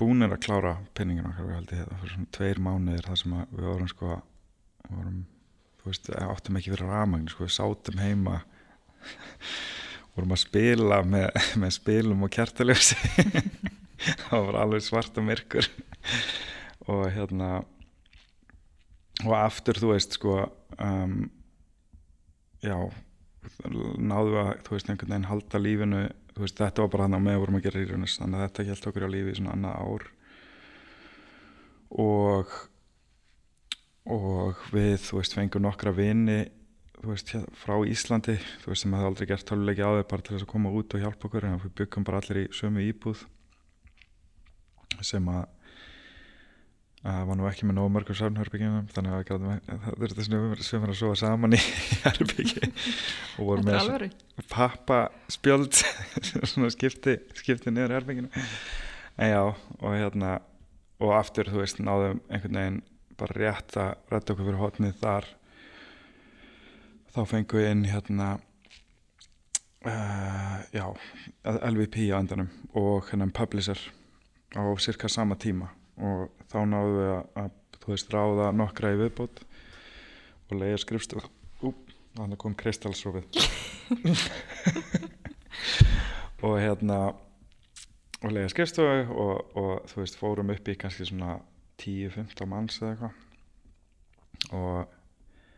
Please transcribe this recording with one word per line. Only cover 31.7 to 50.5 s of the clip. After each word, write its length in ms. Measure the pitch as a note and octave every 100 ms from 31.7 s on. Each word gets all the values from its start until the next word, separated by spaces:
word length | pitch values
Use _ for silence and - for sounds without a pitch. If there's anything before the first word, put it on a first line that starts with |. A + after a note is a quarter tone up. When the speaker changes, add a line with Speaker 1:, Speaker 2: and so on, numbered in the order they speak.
| - - -
Speaker 1:
Og, 540 | G#2+ G#2 G2+ G2 F#2 - - _ _ _ _ _ _ _ _ _ _ - _ _ - A2
og 480 | G2 F#2 F#2+ F2+ -
við, 220 | G#2 G#2 G2 -
þú 140 | G2+
veist, 160 | - -
fengum 280 | G2+ G2+ G2+
nokkra 280 | G2 G#2
vini, 460 | F#2 G#2 A2 A2 G#2+ - - - _ - -
þú 140 | A2
veist, 180 | G2 - A#2
hér 100 | - -
frá 140 | - G#2 G#2
Íslandi, 500 | A2+ - A2+ A2+ G#2 - -
þú 80 | -
veist, 100 | F#2
sem 160 | G2+ G2
hefði 120 | G2
aldrei 180 | F#2+ G2
gert 160 | G2 -
tölvuleiki 400 | G#2 G2+ G2+ G2+
áður 240 | G#2 G2
bara 160 | F#2+ -
til 80 |
þess 120 | G2+ G2
að 40 | G#2+
koma 180 | G2
út 240 | G#2+ G#2+ G2+
og 80 | G#2
hjálpa 240 | G#2 A2+
okkur, 160 | A2+ G2
en 160 | F2+
við 140 | F#2+ -
byggum 280 | G#2+ G#2 G2+
bara 140 | G2
allir 200 | - G2
í 80 | G2 -
sömu 260 | G#2 G#2 G#2
íbúð 360 | A2 A2+ G#2+ - - _ _ _ _ - - - _ - - - - _ _ - -
sem 220 | G2+ G2 F2
að, 140 | F2+ - - - - - - - - - - - - _ _ _ _ G2
að 140 | F#2 F#2
var 120 | F#2+
nú 80 | G2
ekki 180 | F#2 G#2
með 100 | F#2+
nógu 120 | G2
mörgum 240 | G2+ G2+
svefnherbergjum, 680 | G2+ A2 G#2+ G#2 G#2 G#2+ G#2+ G#2
þannig 200 | G2+ F#2+
að 60 | F#2+
við 100 | F#2
gátum, 240 | F#2+ G2 G2+ -
það 280 | G2+ G#2 -
þurfti 240 | A2+ G#2 G#2
sumir, 340 | A2 A2